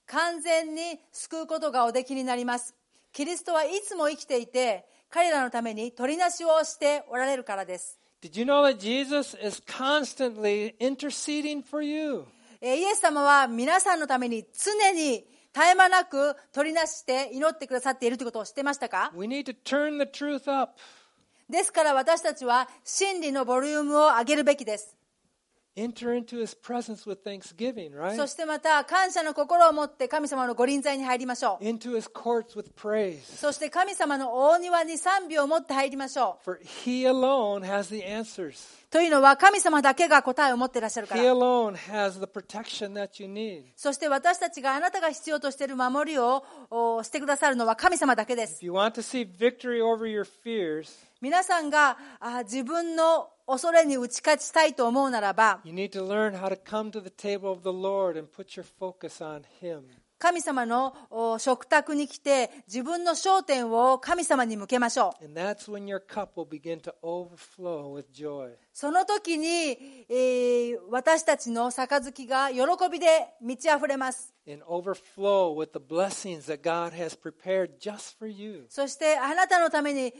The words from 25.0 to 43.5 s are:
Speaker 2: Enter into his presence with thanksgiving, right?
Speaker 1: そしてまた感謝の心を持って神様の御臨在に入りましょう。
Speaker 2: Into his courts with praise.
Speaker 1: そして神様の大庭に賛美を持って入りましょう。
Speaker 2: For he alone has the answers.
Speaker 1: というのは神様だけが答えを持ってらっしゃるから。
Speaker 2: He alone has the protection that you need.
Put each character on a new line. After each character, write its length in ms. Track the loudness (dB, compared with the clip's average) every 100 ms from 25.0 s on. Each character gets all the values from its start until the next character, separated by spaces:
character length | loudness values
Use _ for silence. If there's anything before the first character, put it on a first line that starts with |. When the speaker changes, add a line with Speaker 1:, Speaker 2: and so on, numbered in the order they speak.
| _ _ _ _ _ _ _ -10
Speaker 2:
Enter 380 | -8 -6 -4
into 260 | -4 -4 -8
his 140 | -8 -10
presence 480 | -8 -8 -6 -12 -12
with 160 | -12
thanksgiving, 720 | -12 -14 -16 -8 -6 -6 -12
right? 220 | -8 -6 -4
Speaker 1:
そ 100 | -4
し 80 |
て 120 | -4 -6
ま 120 | -2
た 240 | 4 4 4
感 260 | 2 2
謝 100 | 0
の 120 | -2
心 340 | -2 2 8 8
を 40 |
持 100 | 6
っ 100 | -2
て 140 | -4 -4
神 180 | -2 -2
様 200 | -2 -2
の 80 |
御 100 | 2
臨 160 | 2 2
在 160 | 0 -2
に 80 |
入 140 | 0 -2
り 80 | -2
ま 80 |
し 100 | -2
ょ 140 | 0 0
う。 40 |
Speaker 2:
Into 300 | -4 -6 -4
his 160 | -6 -6
courts 460 | -6 -2 -2 -2 -10
with 160 | -16
praise. 460 | -10 -4 0 -2 -4
Speaker 1:
そ 300 | -14 -6 -4
し 60 | -2
て 100 | -2
神 260 | 0 0
様 220 | 0 0 0
の 320 | -2 4 6
大 80 | 6
庭 280 | 4 0
に 120 | 0 -2
賛 320 | 0 0 0
美 100 | 0
を 80 | 2
持 120 | 0
っ 40 |
て 120 | 0
入 160 | 0 -2
り 60 | -2
ま 100 | -6
し 100 | -2
ょ 200 | -2 -2
う。 40 |
Speaker 2:
For 140 | -8 -10
he 380 | -12 -10 -4 0
alone 580 | 2 4 4 2 2 -2
has 340 | -2 -4 -4
the 80 | -8
answers. 540 | -8 -8 -8 -10 -10 -12 -20 -20 _
Speaker 1:
と 140 | 2
い 60 | 4
う 20 |
の 100 | 8
は 160 | 8 10
神 240 | 8 6
様 220 | 4 4
だ 120 | 4
け 140 | 4 6
が 140 | 6
答 260 | 6 2 2
え 40 |
を 40 | 2
持 80 |
っ 60 | 0
て 100 | -2
ら 60 | -4
っ 40 |
し 60 | -6
ゃ 60 |
る 60 | -4
か 60 |
ら。 80 | 2
Speaker 2:
He 40 | 4
alone 480 | 6 4 4 2 -4
has 420 | -6 -2 -2 -4
the 20 |
protection 720 | -10 -12 -12 -12 -10 -8 -8
that 280 | -8 -10 -10
you 60 | -12
need. 360 | -10 -10